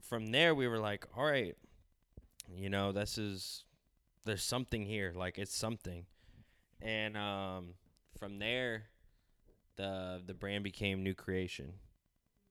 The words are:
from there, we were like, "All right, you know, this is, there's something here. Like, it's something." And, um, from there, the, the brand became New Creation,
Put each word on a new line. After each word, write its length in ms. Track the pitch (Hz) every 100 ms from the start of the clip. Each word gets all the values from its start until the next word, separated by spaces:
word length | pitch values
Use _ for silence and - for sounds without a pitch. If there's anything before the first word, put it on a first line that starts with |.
from 280 | - 117 110
there, 260 | 131 165
we 140 | 147 123
were 100 | 113
like, 280 | 107 104 - 120
"All 80 |
right, 320 | 151 139 95 - - - - _ _ - - _ -
you 160 | 90 98
know, 220 | 98 98
this 260 | 98 104 113
is, 460 | 104 95 - - - _ _ _ _ _
there's 180 | 110 98
something 420 | - 123 123 113 101
here. 260 | 107 95
Like, 240 | 90 92 92
it's 160 | 101 -
something." 500 | 110 117 90 87 87 - - - - _ _ -
And, 360 | 110 110 107 107
um, 580 | 104 98 95 92 87 87 - _ _ -
from 200 | 101 101
there, 480 | 107 127 123 110 107 _ - _ _ _ - - _ -
the, 460 | 98 95 92 92
the 100 | 92
brand 300 | 90 101 101
became 380 | 98 - 101 95
New 120 | 95
Creation, 600 | 92 - 92 90 - 69 98 - _ _ _ _ _ _